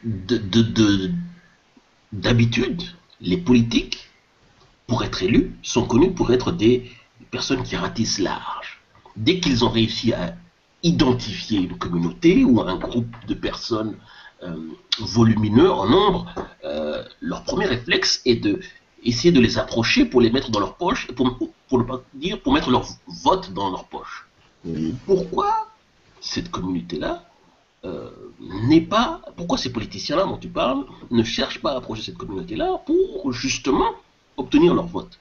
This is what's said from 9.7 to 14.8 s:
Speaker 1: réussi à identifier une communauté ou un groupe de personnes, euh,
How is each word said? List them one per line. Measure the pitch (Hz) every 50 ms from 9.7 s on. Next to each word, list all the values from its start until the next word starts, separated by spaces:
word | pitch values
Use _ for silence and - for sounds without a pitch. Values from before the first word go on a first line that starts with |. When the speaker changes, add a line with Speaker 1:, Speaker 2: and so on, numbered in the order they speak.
Speaker 1:
réussi | 110 117 110 107 - - - 113 -
à | - 87 85 - - - _ _ _ _ _ _ _ -
identifier | 170 147 120 - 131 123 120 117 110 95 87 - - 107 101
une | 90 82 85 -
communauté | - 90 87 85 85 85 85 - - 165 190 262 269
ou | - 117 107
un | 92 90 92
groupe | 90 - - - 120 117 117 - - -
de | - -
personnes, | - - 104 - - - - 117 107 110 110 95 - - - - - - - _ _ -
euh, | 87 85 80 80 80 - -